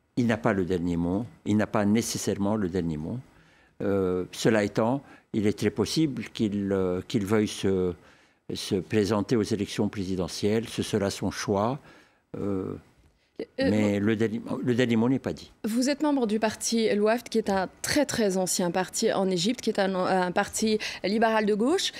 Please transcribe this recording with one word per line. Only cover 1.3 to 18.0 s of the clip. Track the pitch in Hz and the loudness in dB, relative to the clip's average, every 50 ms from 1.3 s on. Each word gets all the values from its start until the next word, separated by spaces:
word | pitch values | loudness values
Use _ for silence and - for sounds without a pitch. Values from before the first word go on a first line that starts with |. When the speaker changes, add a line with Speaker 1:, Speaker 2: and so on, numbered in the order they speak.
| - - _ | -12 -10 _
Speaker 1:
il | - 104 | 0 2
n'a | 107 104 - | 2 2 2
pas | - 107 104 | 0 0 2
nécessairement | 101 104 117 110 - - 123 - - 101 98 101 101 107 | 4 2 2 2 0 -4 -4 -2 -2 -2 0 0 0 0
le | 110 101 90 | 0 -2 -2
dernier | 85 95 85 85 80 | -2 -2 -2 -2 -4
mot. | 76 76 80 107 127 - - _ - - _ _ _ _ _ _ _ | -4 -6 -6 -8 -8 -10 -14 _ -20 -20 _ _ _ _ _ _ _
Euh, | - 101 101 98 95 92 90 90 90 - - | -2 0 0 2 0 0 0 -2 -4 -6 -8
cela | - - 123 110 107 104 | 0 2 4 4 4 2
étant, | 101 - - 113 113 127 143 - - - - _ _ - | 2 0 0 2 2 0 -2 -4 -10 -20 -20 _ _ -2
il | 110 101 | 0 2
est | 104 98 | 2 0
très | - - 104 | 2 0 -2
possible | - - 104 - - 160 160 151 - - 107 - - | 0 0 -2 0 2 0 0 0 0 -4 -8 -10 -4
qu'il, | - 117 104 98 104 98 98 98 | -2 -2 0 0 -2 0 0 0
euh, | 95 95 92 90 92 92 | 0 2 0 0 -2 -4
qu'il | - - 120 98 | -2 -2 -2 0
veuille | 95 110 107 107 | 2 2 2 2
se, | 98 - - - 98 95 95 92 90 87 - - - - - _ _ _ _ _ _ 101 | 0 -2 -2 0 0 2 2 0 0 -2 -6 -14 -20 -20 -20 _ _ _ _ _ _ -10
se | 95 - - 110 | -8 -4 -2 -2
présenter | 95 82 - 110 110 104 92 110 104 98 - 131 | -2 -2 0 0 2 2 2 2 0 0 2 2
aux | 113 104 | 0 2
élections | - 113 95 101 - - - 110 101 | 0 0 -2 -2 -4 -2 -2 -2 -2
présidentielles, | - 104 95 90 95 90 90 82 - - - 101 107 117 110 - | -2 -4 -4 -4 -2 -2 -2 -4 -4 -2 0 0 0 0 -2 -4
ce | - - 101 | -6 -6 -4
sera | - - 110 98 98 | -2 0 0 0 0
son | - - 110 95 | -2 -2 -4 -4
choix. | - - - - 104 98 104 117 135 147 - - - - - _ _ _ _ _ - | -4 -4 -2 0 0 2 2 0 -2 -4 -10 -18 -20 -20 -20 _ _ _ _ _ -10
Euh, | 107 - 101 98 95 95 101 98 95 - _ _ _ _ _ _ _ _ _ _ - - - _ - | -8 -6 -4 -4 -4 -4 -6 -8 -12 -14 _ _ _ _ _ _ _ _ _ _ -14 -14 -12 _ -2
Speaker 2:
Euh, | - 127 | 0 2
Speaker 1:
mais | 104 107 107 104 101 101 | 2 2 2 2 2 2
Speaker 2:
vous | 101 | 2
Speaker 1:
le | 107 113 | 0 2
dernier, | 101 113 107 104 117 - - - - - | 2 0 0 -2 -4 -6 -6 -6 -4 0
le | 127 120 | 0 2
dernier | 113 127 117 117 | 2 4 4 4
mot | 110 113 123 | 4 4 2
n'est | 135 120 | 2 0
pas | - - 78 | -2 -4 -6
dit. | - - - - _ - | -6 -10 -18 -20 _ -6
Speaker 2:
Vous | 214 214 240 254 254 | -4 -2 0 0 0
êtes | 285 277 302 | 0 0 2
membre | 302 285 277 240 208 | 0 2 2 0 0
du | 208 220 | 0 0
parti, | 226 214 214 - - - 233 226 226 214 202 | 0 -2 -2 -4 -4 -2 0 2 2 2 2
l'Ouafd, | 208 208 214 226 247 - - | 2 2 2 2 0 -2 -2
qui | - 226 | -2 0
est | 214 - | 0 2
un | - 190 185 - - - - | 0 0 0 -2 -6 -10 -6
très, | - - 302 | -2 2 2